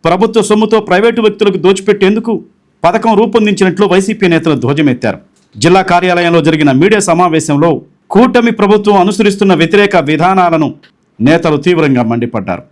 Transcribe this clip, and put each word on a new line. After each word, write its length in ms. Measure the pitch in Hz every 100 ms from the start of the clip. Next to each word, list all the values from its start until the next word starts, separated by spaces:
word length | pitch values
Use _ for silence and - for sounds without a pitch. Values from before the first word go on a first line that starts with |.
| 165
ప్రభుత్వ 340 | 180 185 226 208
సొమ్ముతో 300 | 214 214 220 208
ప్రైవేటు 320 | 185 226 233
వ్యక్తులకు 360 | 214 208 208 185
దోచిపెట్టేందుకు 760 | 175 190 - 202 196 214 233 208 - _ _ _
పథకం 300 | 165 214 226 202
రూపొందించినట్లు 680 | 233 233 208 196 190 180 202
వైసీపీ 340 | 180 190 220 185
నేతలు 220 | 165 165 139
ధ్వజమెత్తారు. 560 | 120 143 151 123 113 87 _ _ _ 110
జిల్లా 260 | 131 190
కార్యాలయంలో 600 | 185 175 180 175 170 170
జరిగిన 300 | 151 160 147 131
మీడియా 200 | 180 214 -
సమావేశంలో 600 | 170 180 160 156 143 165 147 - _ _
కూటమి 420 | 190 247 240 233
ప్రభుత్వం 480 | 226 196 214 208 202
అనుసరిస్తున్న 500 | 185 202 214 196 196 170
వ్యతిరేక 340 | 165 202 202 196 143
విధానాలను 580 | 156 180 190 175 160 147 - _ _ _ _
నేతలు 380 | 123 165 165 147
తీవ్రంగా 480 | 185 170 151 127 113
మండిపడ్డారు. 520 | 117 120 110 98 87 -